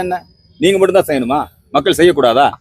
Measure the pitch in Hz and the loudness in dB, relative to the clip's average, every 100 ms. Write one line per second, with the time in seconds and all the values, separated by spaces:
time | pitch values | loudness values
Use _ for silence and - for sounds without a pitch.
0 | 180 180 - _ _ - 170 190 190 180 | -2 -8 -12 _ _ -4 -2 2 2 2
1 | - 139 120 143 113 _ _ 143 190 139 | 0 -4 -4 -4 -6 _ _ -2 0 2
2 | 175 151 123 120 135 - | 2 2 2 2 0 -2